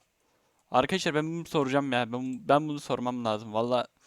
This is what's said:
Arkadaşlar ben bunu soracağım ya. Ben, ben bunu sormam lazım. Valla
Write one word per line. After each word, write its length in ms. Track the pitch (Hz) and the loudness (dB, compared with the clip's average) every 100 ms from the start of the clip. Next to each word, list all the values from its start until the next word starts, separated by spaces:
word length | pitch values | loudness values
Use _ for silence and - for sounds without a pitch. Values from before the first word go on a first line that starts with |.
| _ _ _ _ _ _ - | _ _ _ _ _ _ 0
Arkadaşlar 440 | 123 139 185 175 | 2 2 0 0
ben 80 | 147 | 0
bunu 220 | 160 170 | 0 -4
soracağım 460 | 160 160 131 139 139 | -2 0 2 2 2
ya. 200 | 123 113 | 0 0
Ben, 340 | 123 131 123 123 | -4 -6 -4 2
ben 200 | 143 156 | 2 2
bunu 120 | 143 | -6
sormam 460 | - 127 123 123 | -4 -2 -2 -2
lazım. 280 | 117 107 113 | -2 -2 -2
Valla 340 | 107 120 123 117 _ | -2 2 0 0 _